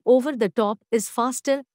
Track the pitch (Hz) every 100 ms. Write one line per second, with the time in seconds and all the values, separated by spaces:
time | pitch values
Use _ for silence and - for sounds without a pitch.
0 | - 254 262 254 208 - 208 208 - 226
1 | - - 240 254 - 277 269